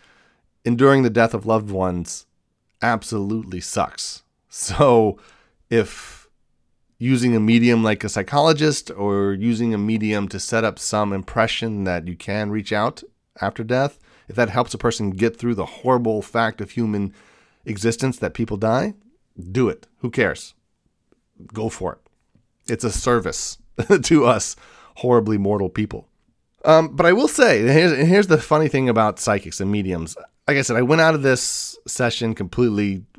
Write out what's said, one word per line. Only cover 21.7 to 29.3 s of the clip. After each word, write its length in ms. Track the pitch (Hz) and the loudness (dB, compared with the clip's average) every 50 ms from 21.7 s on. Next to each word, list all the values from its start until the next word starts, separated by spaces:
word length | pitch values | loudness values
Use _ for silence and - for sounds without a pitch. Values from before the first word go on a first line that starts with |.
| - - 92 85 - | -6 -6 -8 -8 -8
it. 40 | - _ _ _ _ _ _ _ _ _ _ _ _ _ - | -10 _ _ _ _ _ _ _ _ _ _ _ _ _ -6
It's 120 | 117 - - | -6 -4 -2
a 80 | 110 | -4
service 640 | - - - 127 120 117 95 80 - - - - - - _ _ _ - | -4 -2 0 0 0 0 0 -4 -6 -6 -8 -10 -12 -16 _ _ _ -8
<laughs> 240 | 107 - 196 156 | 2 2 2 2
to 220 | - - 165 147 123 | 4 4 4 4 6
us 300 | 120 117 107 - - - - - - - - - - _ - | 4 4 2 0 -4 -8 -12 -20 -20 -20 -20 -20 -20 _ -6
horribly 380 | - 123 123 117 104 107 107 | 0 2 4 4 4 2 0
mortal 320 | 101 98 101 104 101 98 90 | 0 0 0 0 0 -2 -2
people. 380 | - 110 107 - - 107 - _ _ _ _ _ _ _ _ _ _ _ - | -2 -4 -4 -4 -6 -12 -14 _ _ _ _ _ _ _ _ _ _ _ 4
Um, 300 | 156 160 160 160 156 139 | 4 6 6 4 2 0
but 120 | 147 165 | 2 4
I 60 | 170 | 4
will 140 | 185 233 294 | 4 4 2
say, 340 | 294 - 302 254 214 135 104 | 0 2 4 4 4 4 4
and 100 | 113 123 | 4 4
here's, 200 | 139 156 180 175 | 4 4 4 4
and 160 | 147 127 151 | 2 2 4
here's 220 | 170 185 202 202 185 | 4 4 4 4 4
the 100 | 156 135 | 2 2
funny 300 | - - 151 151 160 143 | 2 0 0 2 2 0
thing 200 | - 135 131 123 | 0 0 0 2
about 300 | 113 113 107 107 90 - | 2 2 2 2 0 -2
psychics 420 | - 117 | -2 -2